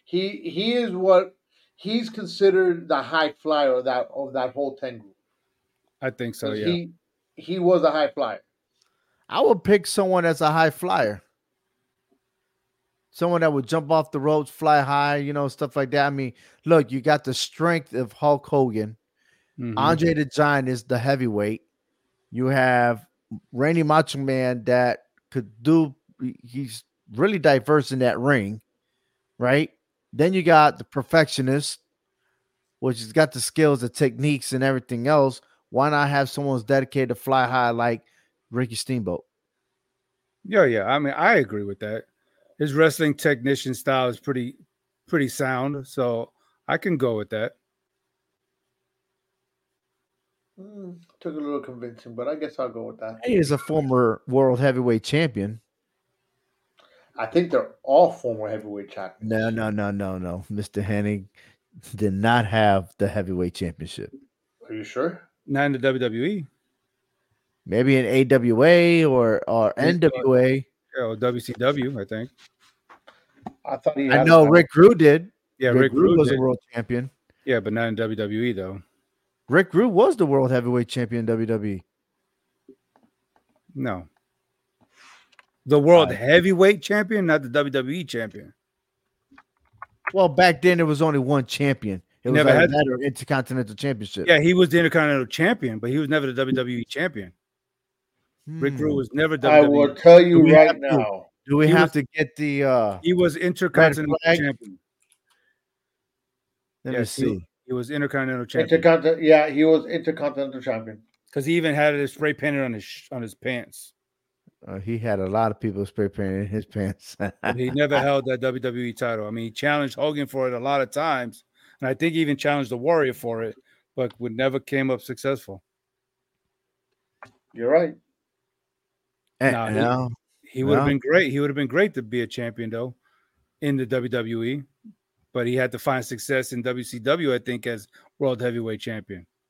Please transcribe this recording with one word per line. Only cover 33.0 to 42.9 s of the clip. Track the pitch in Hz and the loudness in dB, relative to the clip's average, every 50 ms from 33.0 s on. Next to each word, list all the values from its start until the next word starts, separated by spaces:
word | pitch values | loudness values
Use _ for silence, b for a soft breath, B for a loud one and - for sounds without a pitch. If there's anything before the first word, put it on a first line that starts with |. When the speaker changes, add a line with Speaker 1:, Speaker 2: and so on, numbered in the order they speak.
| 113 110 104 | -8 -4 0
Speaker 3:
got | 160 156 151 | 2 2 2
the | - 127 | 0 -6
skills, | 117 - - - 156 151 143 127 | -8 -6 0 2 2 2 2 0
the | 123 117 | -2 -6
techniques, | - - 151 135 113 117 135 147 147 135 - - | -4 -2 -2 -2 -2 -2 -2 -2 -2 -2 -4 -6
and | 131 131 131 | -4 -2 0
everything | 135 135 127 123 - 123 117 120 139 | 0 -2 -2 -4 -6 -8 -4 -2 2
else. | 151 151 139 135 127 - _ _ _ _ _ _ | 2 4 2 2 0 -6 _ _ _ _ _ _
Why | - 123 135 151 | -2 0 0 2
not | 151 143 143 139 | 2 0 0 0
have | 143 143 139 127 | 0 0 -2 -2
someone | - - 143 139 135 123 | -4 -6 -4 -4 -4 -4
who's | 107 | -2
dedicated | 107 139 135 131 127 - 143 131 120 | 0 0 0 0 -2 -2 -4 -2 -2
to | 120 | -4
fly | - - - 135 131 127 120 | -6 -4 -2 0 0 0 0
high | 127 127 123 120 | 0 0 0 0
like | 117 117 117 120 117 117 _ _ _ _ _ _ _ _ _ - | 0 0 -2 -2 -2 -4 _ _ _ _ _ _ _ _ _ -10
Ricky | 117 120 131 117 113 | -6 -6 -6 -4 -6
Steamboat? | 110 - - 131 123 107 90 87 - - _ _ _ _ _ _ _ _ _ _ _ _ _ _ _ _ _ _ _ _ _ _ _ - | -10 -8 -6 -6 -6 -4 -6 -6 -8 -8 _ _ _ _ _ _ _ _ _ _ _ _ _ _ _ _ _ _ _ _ _ _ _ -10
Speaker 2:
Yeah, | - 202 214 170 | -2 2 4 4
yeah. | 131 117 107 95 | 4 2 0 0
I | 107 135 147 | 0 -2 -2
mean, | 147 139 - | -2 -2 -2
I | - 160 202 233 | 0 2 2 2
agree | 185 131 - 110 104 101 | 2 0 -2 -4 -8 -8
with | 101 98 - | -8 -10 -10
that. | 107 104 107 113 - _ _ _ _ _ _ _ _ _ _ - | -10 -10 -10 -10 -12 _ _ _ _ _ _ _ _ _ _ -6
His | 151 151 135 | -6 -2 2
wrestling | 147 160 160 | 4 4 4